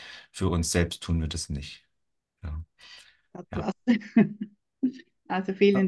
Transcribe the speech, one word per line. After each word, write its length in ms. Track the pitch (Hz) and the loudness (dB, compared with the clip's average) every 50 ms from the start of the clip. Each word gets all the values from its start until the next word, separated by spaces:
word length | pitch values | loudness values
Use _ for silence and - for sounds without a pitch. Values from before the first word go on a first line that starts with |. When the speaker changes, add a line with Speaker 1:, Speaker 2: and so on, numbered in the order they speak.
| - - - - - _ | -20 -18 -20 -20 -20 _
Speaker 1:
Für 180 | _ - 98 85 | _ -4 -2 0
uns 200 | 87 85 82 - | 0 0 0 0
selbst 300 | - 87 85 82 - - | 2 2 0 0 -2 -8
tun 200 | - - 85 82 | -4 -2 -2 0
wir 80 | 80 76 | -2 -2
das 200 | 76 80 - - | -6 -8 -8 -6
nicht. 360 | 76 69 69 - - - _ _ _ _ _ _ _ _ _ _ _ _ - | -8 -8 -8 -10 -14 -20 _ _ _ _ _ _ _ _ _ _ _ _ -12
Ja. 200 | 80 76 78 80 - _ _ - - - - - - _ _ _ _ - | -10 -10 -10 -10 -12 _ _ -20 -20 -20 -20 -20 -20 _ _ _ _ -20
Speaker 2:
Hat 160 | 180 185 - | -20 -16 -10
Speaker 1:
Ja. 100 | - - | -8 -6
Speaker 2:
klasse. 140 | 156 - - - _ | -4 -6 -6 -4 _
<laughs> 680 | 247 233 208 - - - 226 208 - - - - - - _ _ _ _ _ 269 254 - - - _ _ _ _ - | 0 0 0 0 2 4 6 6 6 2 -6 -12 -14 -14 _ _ _ _ _ -4 -4 -4 -6 -14 _ _ _ _ -6
Also 240 | 185 185 190 196 190 | -4 -4 -4 -4 2
vielen 220 | 190 202 202 202 | 4 4 6 6
Speaker 3:
Ja. 60 | 196 190 | 4 2